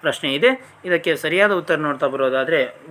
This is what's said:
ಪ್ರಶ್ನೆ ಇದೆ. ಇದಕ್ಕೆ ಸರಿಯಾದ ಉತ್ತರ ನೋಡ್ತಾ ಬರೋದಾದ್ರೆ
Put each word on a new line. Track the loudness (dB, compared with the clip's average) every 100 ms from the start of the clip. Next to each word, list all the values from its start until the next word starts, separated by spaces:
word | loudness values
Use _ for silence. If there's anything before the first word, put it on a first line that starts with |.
ಪ್ರಶ್ನೆ | -2 -2 -4
ಇದೆ. | 2 2 2 -8 -14 -2
ಇದಕ್ಕೆ | 0 0 -2
ಸರಿಯಾದ | 0 2 2
ಉತ್ತರ | 2 0 0
ನೋಡ್ತಾ | 0 -2 -2
ಬರೋದಾದ್ರೆ | 0 0 0 0 0 0 -6 -10